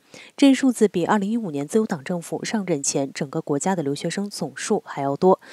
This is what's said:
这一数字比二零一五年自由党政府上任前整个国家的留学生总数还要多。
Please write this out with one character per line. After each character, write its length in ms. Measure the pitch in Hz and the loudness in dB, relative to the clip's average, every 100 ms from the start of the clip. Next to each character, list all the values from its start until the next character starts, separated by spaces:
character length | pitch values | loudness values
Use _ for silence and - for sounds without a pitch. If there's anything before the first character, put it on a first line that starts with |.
| _ - - - | _ -20 -20 2
这 140 | 277 | 4
一 40 | |
数 160 | 262 269 | 6 2
字 200 | 233 208 | 4 2
比 160 | 180 165 | 2 2
二 120 | 208 | 2
零 140 | 196 | 0
一 60 | 233 | -2
五 120 | 208 | -4
年 160 | 143 147 | -6 0
自 120 | 220 | 0
由 80 | 220 | 0
党 180 | 165 | -4
政 180 | 135 175 | -6 -6
府 220 | 165 156 | -6 -8
上 220 | - 220 180 | -4 -4 -2
任 180 | 147 | -2
前 260 | 139 156 135 | -2 -2 -2
整 140 | - 143 | -4 -6
个 140 | 160 | -4
国 160 | - 143 | -2 0
家 160 | - | 0
的 80 | 180 | 0
留 140 | 139 143 | -2 -2
学 140 | 170 | -4
生 200 | 202 202 | -4 -6
总 220 | - 156 | -6 -8
数 300 | 127 - 202 - | -6 -2 -2 -2
还 160 | - | -4
要 140 | 139 139 | -4 2
多。 240 | 185 190 - | 4 4 0